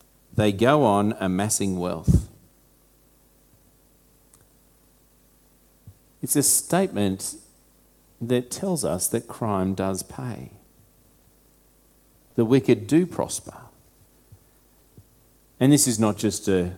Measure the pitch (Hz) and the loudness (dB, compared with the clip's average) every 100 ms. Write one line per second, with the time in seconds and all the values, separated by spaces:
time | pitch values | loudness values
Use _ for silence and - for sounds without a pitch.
0 | _ _ _ - 107 98 120 151 117 101 | _ _ _ 0 0 4 4 6 4 4
1 | 104 - 95 92 104 - 98 90 87 82 | 2 -2 -2 -2 -2 -2 -2 -4 -6 -4
2 | - - - - _ _ _ _ _ _ | 2 2 0 -18 _ _ _ _ _ _
3 | _ _ _ _ _ _ _ _ _ _ | _ _ _ _ _ _ _ _ _ _
4 | _ _ _ _ _ _ _ _ _ _ | _ _ _ _ _ _ _ _ _ _
5 | _ _ _ _ _ _ _ _ - _ | _ _ _ _ _ _ _ _ -20 _
6 | _ _ 139 147 - - - 170 190 101 | _ _ -2 0 2 0 0 -2 0 0
7 | 101 98 - - - _ _ _ _ _ | -2 -2 -8 -14 -20 _ _ _ _ _
8 | _ _ 117 123 123 - 190 156 76 92 | _ _ -2 -2 -2 -8 -4 -2 -2 -4
9 | - 117 - - 110 98 95 95 98 95 | -4 -4 -6 -8 -4 -2 -2 -2 -4 -4
10 | - - 127 101 - - _ _ _ _ | -10 -12 -12 -12 -16 -20 _ _ _ _
11 | _ _ _ _ _ _ _ _ _ _ | _ _ _ _ _ _ _ _ _ _
12 | _ _ _ - 113 131 127 107 104 156 | _ _ _ 0 4 4 4 2 4 0
13 | 180 - - - - - - _ _ _ | 2 -4 -6 -6 -12 -20 -20 _ _ _
14 | _ _ _ - _ _ _ _ _ - | _ _ _ -20 _ _ _ _ _ -20
15 | _ _ _ _ _ - 131 143 123 107 | _ _ _ _ _ 0 4 4 4 2
16 | 110 98 107 - 101 92 87 | 0 0 -2 -2 0 0 0